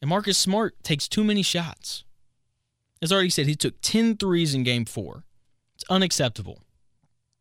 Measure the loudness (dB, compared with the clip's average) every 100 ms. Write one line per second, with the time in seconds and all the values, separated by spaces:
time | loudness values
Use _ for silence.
0 | -2 0 0 0 2 2 0 -4 -2 -2
1 | 0 0 2 2 0 -2 -4 -10 -12 -14
2 | -16 -20 _ _ _ _ _ _ _ _
3 | 0 2 2 2 0 0 -2 -2 0 2
4 | 2 2 2 2 2 2 0 0 -2 -6
5 | -10 -12 -18 _ _ _ _ -16 -2 0
6 | 2 0 0 -2 -10 -14 _ _ _ _
7 | _ _ _ _